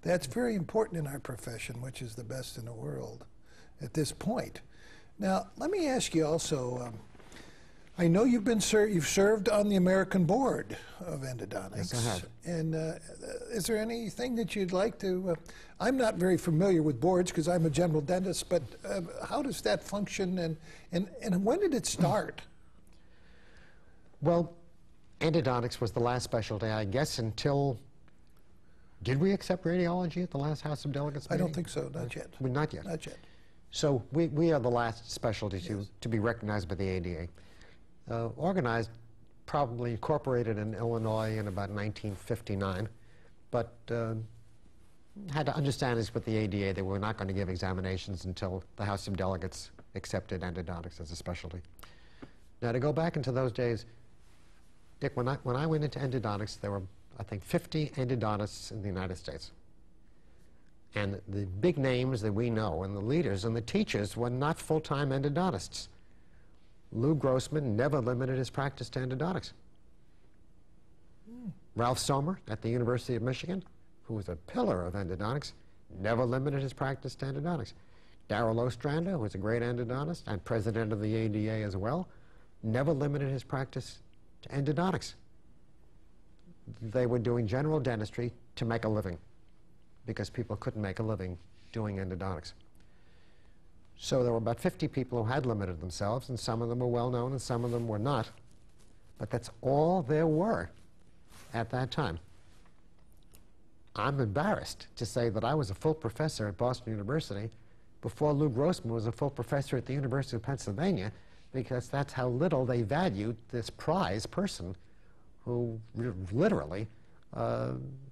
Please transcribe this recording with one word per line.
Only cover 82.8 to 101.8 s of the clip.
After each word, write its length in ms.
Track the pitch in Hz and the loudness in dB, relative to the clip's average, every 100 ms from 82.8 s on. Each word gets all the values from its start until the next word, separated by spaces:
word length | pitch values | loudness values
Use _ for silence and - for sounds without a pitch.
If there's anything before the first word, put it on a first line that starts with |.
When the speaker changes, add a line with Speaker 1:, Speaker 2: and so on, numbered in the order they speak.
| 139 | 4
Speaker 2:
limited 380 | 139 143 143 139 | 2 2 0 0
his 120 | 135 | -2
practice 580 | - 135 131 135 - - - - - - | -2 -4 -4 -6 -8 -12 -18 -20 -20 -18
to 60 | - | -6
endodontics. 640 | 139 143 151 185 160 - - - - - - - - - - - - - - - - - 104 | 0 2 2 2 2 -2 -12 -18 -20 -20 -20 -20 -20 -20 -20 -20 -20 -20 -20 -20 -18 -16 -10
They 240 | 113 123 123 | -2 2 4
were 120 | 123 | 4
doing 280 | 113 120 110 | 2 2 2
general 340 | 127 151 156 | 2 2 2
dentistry 520 | 131 113 107 - 120 - - - | 2 0 -2 -2 -4 -4 -12 -4
to 80 | 113 | 0
make 180 | 117 | 2
a 40 | 110 | 2
living 280 | 107 95 87 - - - - - - - - | 2 0 -4 -10 -20 -20 -20 -20 -20 -20 -12
because 240 | 117 110 101 | -8 -4 -4
people 280 | - 110 104 | -4 -4 -4
couldn't 260 | 127 113 | -4 -2
make 160 | 101 92 | -2 -2
a 40 | |
living 360 | 110 104 92 87 - - - | -2 -2 -4 -8 -12 -18 -8
doing 240 | 117 107 98 | -4 -2 -2
endodontics. 580 | 95 90 95 82 - - - - - - - - - - - - - - - - | -4 -4 -4 -6 -8 -14 -18 -20 -20 -20 -20 -20 -20 -20 -20 -20 -20 -20 -20 -10
So 280 | - 135 | 0 2
there 80 | 120 | 4
were 60 | 113 | 2
about 200 | 113 117 | 0 0
fifty 300 | 185 - 151 | 0 0 -2
people 340 | - 123 120 | 0 -2 0
who 80 | 110 | 2
had 160 | 139 127 | 2 2
limited 340 | 107 95 85 | 0 -2 -4
themselves, 480 | 87 - 101 127 - | -6 -2 0 -2 -4
and 100 | 117 | -6
some 220 | - 113 | -2 -2
of 80 | 117 | 0
them 120 | 120 | 0
were 80 | 123 | 0
well-known 440 | 120 123 123 123 | 2 2 0 -2
and 80 | 135 | -2
some 240 | - 120 | -2 0
of 60 | 120 | 0
them 160 | 120 117 | 0 0
were 140 | 104 | 0
not. 280 | 123 131 113 - - - - - - - - - | 2 0 0 -8 -20 -20 -20 -20 -20 -20 -16 -10
But 120 | 104 | -4
that's 200 | 120 - - | -4 -4 -4
all 420 | 131 143 160 185 | 2 4 6 4
there 240 | 123 151 165 | 2 4 4
were 440 | 156 208 107 85 - - - - - - - - | 4 4 2 -2 -8 -20 -20 -20 -20 -20 -18 -6
at 160 | 113 113 | -2 0
that 220 | 127 | 0